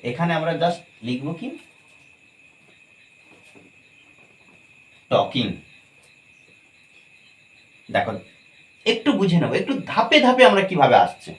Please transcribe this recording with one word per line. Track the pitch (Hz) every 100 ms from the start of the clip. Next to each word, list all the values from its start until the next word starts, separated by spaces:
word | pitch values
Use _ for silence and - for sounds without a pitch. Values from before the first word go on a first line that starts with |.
| 123
এখানে | 123 170 160
আমরা | 160 160
just | 170 - - _ 113
লিখব | 123 143 165
কি, | 240 - - _ _ _ _ _ _ _ _ _ _ _ _ _ _ _ _ - - - - _ _ _ - _ - _ - - _ - - - _
টকিং। | 117 - 131 104 - - - _ _ _ _ _ _ _ _ _ _ _ - _ _ _ _ _ _ _ _ -
দেখো, | 110 110 101 - _ _ _ _ _ 214
একটু | 240 - 202
বুঝে | 190 170
নেব, | 120 147
একটু | 233 226 -
ধাপে | - 226 302 247
ধাপে | 247 247
আমরা | 196 185
কিভাবে | 175 131 117 -
আসছে। | - -